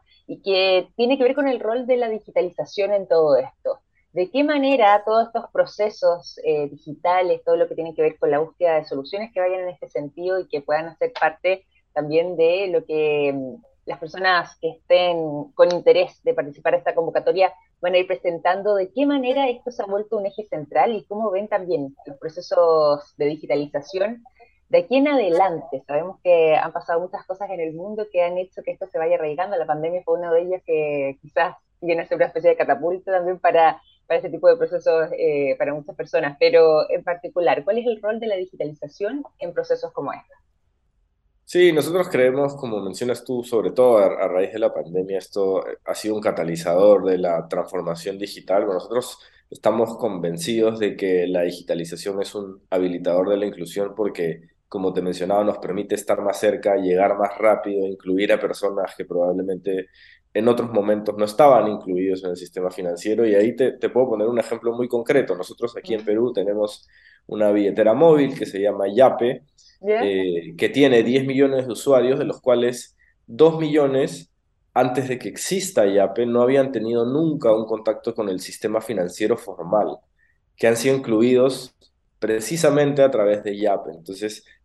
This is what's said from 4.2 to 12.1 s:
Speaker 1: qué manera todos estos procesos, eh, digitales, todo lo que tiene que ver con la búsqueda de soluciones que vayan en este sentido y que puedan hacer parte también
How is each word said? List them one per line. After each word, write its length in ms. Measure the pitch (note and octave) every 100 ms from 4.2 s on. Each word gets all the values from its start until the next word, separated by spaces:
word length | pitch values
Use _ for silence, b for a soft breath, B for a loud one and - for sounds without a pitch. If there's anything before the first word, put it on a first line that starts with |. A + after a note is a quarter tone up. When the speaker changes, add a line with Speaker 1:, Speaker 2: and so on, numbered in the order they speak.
| F#3
Speaker 1:
qué 140 | C4
manera 580 | D4 D4 C4+ B3+ G3+ G#3 A3
todos 220 | A3 A3+
estos 180 | A3+ -
procesos, 880 | F#3 F3+ - G#3+ - F3+ F3 - - D#3
eh, 240 | D3 C#3+
digitales, 720 | - D#3 D3 F3 F3+ F3+ E3 E3+
todo 100 | E3+
lo 120 | E3
que 80 | D#3
tiene 200 | E3 D#3+
que 60 |
ver 160 | D#3 D#3
con 100 | D#3+
la 100 | D3
búsqueda 360 | D#3 - F3 D#3
de 100 | D3
soluciones 460 | C#3+ C#3 G3+ A3+
que 60 | F#3
vayan 220 | F3+ F#3
en 80 | F3+
este 200 | F3+ F3
sentido 500 | - D3 - F3+ F#3
y 80 | -
que 140 | D3
puedan 260 | D3 D3+ E3
hacer 260 | - E3 -
parte 460 | D#3 D#3 F3+ F#3+ _ _ _
también 440 | D3+ D3+